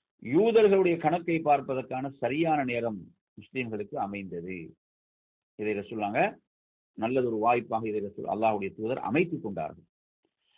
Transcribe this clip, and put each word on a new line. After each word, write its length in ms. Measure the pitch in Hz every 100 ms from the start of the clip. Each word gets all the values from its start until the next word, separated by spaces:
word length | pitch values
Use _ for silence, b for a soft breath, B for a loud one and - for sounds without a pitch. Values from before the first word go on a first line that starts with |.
| _ _
யூதர்களுடைய 760 | - 151 226 226 214 196 180 165
கணக்கை 380 | 156 170 170 165
பார்ப்பதற்கான 720 | 151 143 127 131 123 131 135 139
சரியான 400 | - 143 165 151
நேரம் 340 | 127 120 117 101 87 _ _
முஸ்லிம்களுக்கு 600 | - - 135 117 107 101 113
அமைந்தது. 600 | 101 101 95 85 87 92 80 - _ _ _ _ _ _ _ -
இதை 140 | 107
ரசூலுல்லாஹ் 540 | 104 - 165 101 120 202 - _ _ _ _ _ -
நல்லதொரு 400 | 117 131 123 110
வாய்ப்பாக 500 | 117 120 110 113 110
இதை 120 | 107
ரசூல் 300 | 101 - -
அல்லாஹ்வுடைய 400 | 101 110 104 98
தூதர் 280 | 95 110 135
அமைத்துக் 420 | - 143 170 156
கொண்டார்கள். 440 | 107 87 76 80 _ _ _ _ _ _ _